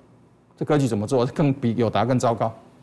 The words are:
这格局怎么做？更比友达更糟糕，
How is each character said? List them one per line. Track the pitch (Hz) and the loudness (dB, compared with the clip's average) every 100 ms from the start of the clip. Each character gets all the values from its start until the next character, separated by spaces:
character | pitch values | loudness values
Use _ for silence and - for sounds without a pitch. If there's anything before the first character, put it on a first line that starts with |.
| - - _ _ _ - | -20 -20 _ _ _ -10
这 | |
格 | 151 151 | 0 0
局 | 131 | 2
怎 | 107 | -2
么 | 104 | 0
做？ | 131 120 | 0 0
更 | - 143 | 0 0
比 | 135 120 110 | 0 -2 0
友 | 107 | 0
达 | 98 117 | 0 0
更 | 127 | 2
糟 | 123 | 0
糕， | 113 113 - - - | 0 -4 -6 -20 -20